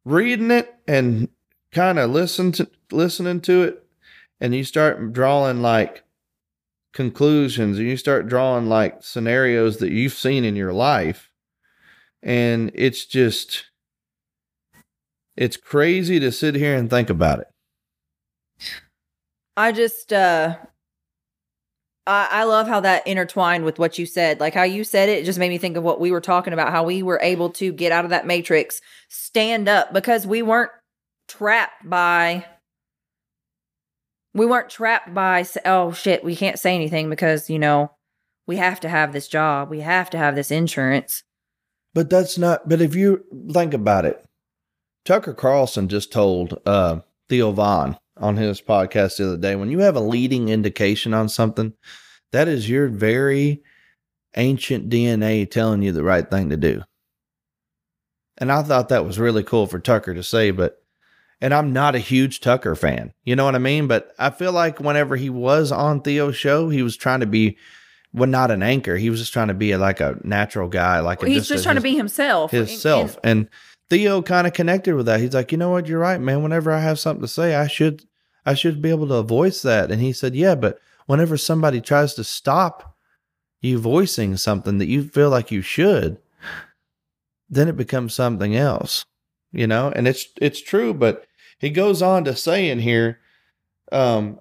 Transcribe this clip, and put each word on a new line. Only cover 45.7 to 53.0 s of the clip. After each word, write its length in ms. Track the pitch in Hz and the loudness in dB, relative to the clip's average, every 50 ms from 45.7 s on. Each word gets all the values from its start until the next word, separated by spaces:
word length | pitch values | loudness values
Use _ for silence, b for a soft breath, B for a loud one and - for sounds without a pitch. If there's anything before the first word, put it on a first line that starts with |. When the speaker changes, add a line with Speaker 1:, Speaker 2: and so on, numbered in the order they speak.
| - 107 95 | 0 -2 -4
Speaker 1:
just 240 | 92 101 104 - - | -2 -2 -4 -6 -4
told, 480 | - 113 101 98 92 90 87 85 - - - | 0 2 2 2 2 0 -2 -4 -8 -6 -2
uh, 340 | 101 101 98 92 85 82 82 - _ _ _ _ | 0 2 2 2 2 0 -4 -8 _ _ _ _
Theo 240 | - 127 123 117 107 | -2 0 2 2 2
Vaughn 460 | 101 101 104 101 98 82 71 69 - - _ _ _ | 2 2 2 2 2 2 0 -2 -4 -8 _ _ _
on 180 | - - 104 101 | -4 -2 -2 0
his 240 | 107 110 104 98 - | 0 0 -2 -2 -4
podcast 560 | - - 107 98 95 95 - 113 98 92 - | -2 0 2 2 2 0 0 0 0 0 0
the 100 | - 98 | -2 -4
other 100 | 92 87 | -4 -2
day, 180 | 85 92 98 98 | -2 -2 -2 -2
"When 160 | 98 98 110 | -2 -4 -2
you 80 | 147 180 | 0 2
have 160 | 196 202 160 | 2 2 2
a 40 | 127 | 2
leading 480 | 107 107 120 120 127 127 135 123 117 110 | 0 0 0 0 0 0 0 0 0 0
indication 640 | 110 110 104 101 - - 107 98 104 - - 113 110 | 0 0 0 -2 -2 0 0 0 0 0 -2 -2 0
on 140 | 110 110 110 | 0 0 0
something, 440 | - - 113 110 110 - 110 110 - B B B B B B B B B B _ | 0 0 0 0 0 -2 -4 -4 -6 B B B B B B B B B B _
that 160 | - 127 156 | 0 0 2
is 220 | 170 151 123 107 107 | 2 0 -2 -2 0
your 180 | 120 139 143 | 0 0 0
very 760 | 131 110 98 | 0 0 0